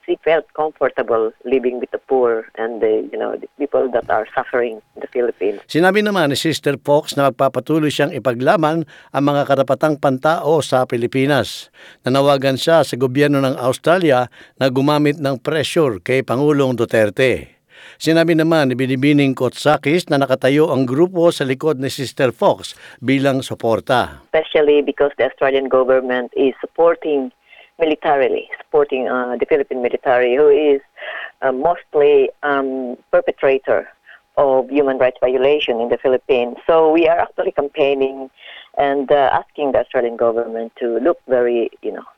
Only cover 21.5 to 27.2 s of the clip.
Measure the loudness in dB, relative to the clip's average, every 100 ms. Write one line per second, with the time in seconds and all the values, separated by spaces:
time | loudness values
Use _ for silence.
21.5 | -2 -2 -2 -6 -6 -10 -2 -2 2 0
22.5 | 0 -6 -18 -20 -8 -2 0 0 -2 -6
23.5 | -4 -2 -2 0 0 0 -8 _ -2 0
24.5 | 2 4 2 0 -2 -2 0 -4 0 -2
25.5 | 0 0 0 2 0 0 -4 -4 0 0
26.5 | -2 -12 2 2 2 -2 -2